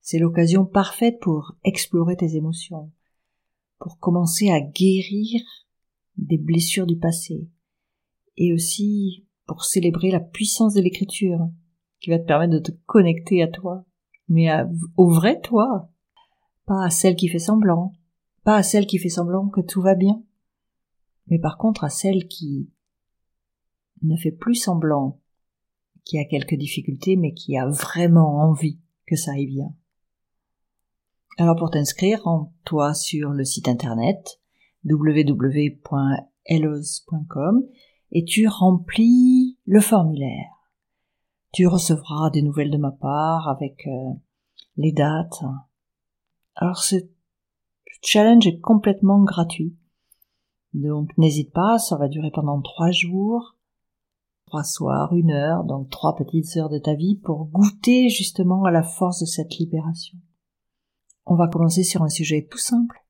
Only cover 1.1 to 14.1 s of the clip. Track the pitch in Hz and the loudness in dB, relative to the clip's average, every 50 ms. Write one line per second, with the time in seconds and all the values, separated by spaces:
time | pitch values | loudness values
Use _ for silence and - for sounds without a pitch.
1.1 | 233 233 - 180 156 151 151 - - _ _ 190 190 - - - - 175 170 170 | 0 0 -4 -2 -2 -2 -4 -10 -20 _ _ -4 -2 -2 -6 -2 0 0 0 0
2.1 | 180 175 175 165 160 156 151 160 165 165 - - 175 156 156 156 _ _ _ _ | 0 -2 -2 -2 -2 -2 -4 -4 -6 -8 -10 -14 -14 -16 -16 -18 _ _ _ _
3.1 | _ _ _ _ _ _ _ _ _ _ _ _ _ _ - 170 - _ - 185 | _ _ _ _ _ _ _ _ _ _ _ _ _ _ -18 -18 -16 _ -2 0
4.1 | 175 180 175 165 165 - 208 202 175 151 139 147 - - 180 190 190 190 185 - | 0 2 0 0 0 0 2 2 2 2 0 -4 -2 2 2 4 4 2 -2 -4
5.1 | 202 208 214 220 233 233 - - - - _ _ _ _ _ _ _ _ _ _ | -6 -6 -4 -2 -4 -6 -6 -6 -20 -20 _ _ _ _ _ _ _ _ _ _
6.1 | _ 190 156 147 165 156 151 156 165 165 170 - - 196 185 170 170 170 165 165 | _ -10 -4 -2 -2 -2 0 0 0 0 0 -2 -2 -4 -2 -2 -2 -2 -2 -4
7.1 | 165 165 - - 165 156 160 - _ _ _ _ _ _ _ _ _ _ _ _ | -4 -4 -8 -10 -10 -10 -10 -14 _ _ _ _ _ _ _ _ _ _ _ _
8.1 | _ _ _ _ _ - 170 175 170 170 165 - - - 202 208 208 208 196 190 | _ _ _ _ _ -2 0 0 0 0 -2 -4 -6 -4 -2 -2 -2 -2 -2 -4
9.1 | 180 - _ _ _ _ _ - 156 - - - - 190 170 175 170 170 170 190 | -6 -8 _ _ _ _ _ -14 -12 -8 -6 -2 -2 0 0 0 0 2 0 0
10.1 | 185 175 170 - - - 214 - - - 226 214 202 202 185 180 - - 202 202 | 0 -2 -4 -6 -8 -6 -6 -4 0 0 0 2 2 2 2 2 0 -2 -6 -6
11.1 | - - 208 185 175 165 165 170 165 - _ _ _ _ _ _ _ _ - 170 | -4 -4 -2 -2 0 -2 -2 -4 -6 -10 _ _ _ _ _ _ _ _ -4 -2
12.1 | 165 165 165 165 156 147 165 170 160 156 165 - 165 - _ - - 220 185 170 | -2 -2 0 2 2 2 4 2 2 0 0 -4 -10 -12 _ 2 4 6 6 6
13.1 | 165 165 165 - 202 180 165 165 170 180 185 180 180 185 180 _ _ _ _ _ | 2 -2 -2 0 2 2 2 0 -2 -8 -10 -8 -10 -10 -12 _ _ _ _ _